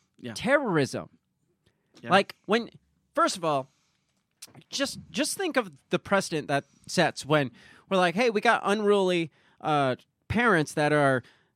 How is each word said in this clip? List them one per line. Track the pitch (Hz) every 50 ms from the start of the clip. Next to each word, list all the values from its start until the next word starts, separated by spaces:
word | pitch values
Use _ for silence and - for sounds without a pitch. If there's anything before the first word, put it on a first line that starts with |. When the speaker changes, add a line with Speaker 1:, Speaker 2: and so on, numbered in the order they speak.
| _ _ _ _
Speaker 1:
Yeah. | - 120 107
Speaker 2:
terrorism. | - 151 208 185 202 254 220 170 151 131 110 - 104 80 - _ _ _ _ _ _ _ _ _ _ _ _ _ _ _ _ _ - -
Speaker 1:
Yeah. | 120
Speaker 2:
Like, | 175 196 202 - - _ _
when, | - 208 240 220 - - - _ _ _ _ _ _ _
first | 294 339 302 -
of | 185 165
all, | 160 147 135 131 - _ _ _ _ _ _ _ _ _ _ _ _ _ _ - - - 147 - _
just, | - - 277 - - - - -
just | 160 202 302 - -
think | - 381 339 -
of | 269 220 185 - - _ _
the | 185 -
precedent | - - 202 196 - - 170 151 123 -
that | 143 139 - _ _ _ _
sets | - - 185 160 127 - - -
when | 131 156 151 139 120 - - - - - - _ -
we're | 196 185
like, | 180 175 165
"Hey, | 202 254 233
we | 196 214
got | 220 233 214 - -
unruly, | 196 202 220 208 202 208 202 190 185 180 170 165 - - _ _ _ _ _
uh, | - 156 151 143 139 131 120 - _ _ _ _ _ -
parents | - 220 247 233 190 160 147 - -
that | 160 151 147 151
are, | 147 143 135 131 123 - - _ _ _ _ _